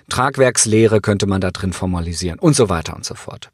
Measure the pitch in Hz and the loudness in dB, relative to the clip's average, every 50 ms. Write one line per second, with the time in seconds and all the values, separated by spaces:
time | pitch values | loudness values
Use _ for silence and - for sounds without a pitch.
0 | _ - - - 123 143 143 131 131 127 120 - - 113 104 110 113 107 110 107 | _ -6 -2 0 0 0 2 2 2 2 4 2 0 2 4 4 4 6 4 2
1 | - - 104 98 - 98 98 95 95 92 90 - - 92 87 - 95 92 90 85 | 2 2 0 0 0 0 0 0 -2 -2 -4 -4 -4 -4 -4 -4 -4 -2 -2 -2
2 | 82 87 85 - 92 87 82 - - 165 143 - 120 95 92 82 82 - 82 - | -4 -4 -6 -6 -6 -6 -4 0 2 2 4 4 2 2 2 -2 -4 -6 -10 -10
3 | - - - - - - - - - - | -12 -12 -12 -12 -14 -16 -16 -16 -20 -20